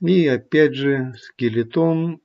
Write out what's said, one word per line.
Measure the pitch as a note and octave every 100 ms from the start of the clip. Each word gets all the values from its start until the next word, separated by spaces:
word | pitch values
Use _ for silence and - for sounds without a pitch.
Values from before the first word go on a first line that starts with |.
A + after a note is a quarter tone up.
И | E3+ F#3 D#3
опять | B2 - D#3 D3+ C3
же | C#3 C#3 B2+ A2+
скелетон. | - - A#2+ A2 A2+ E3 E3 D#3+ E3 D#3+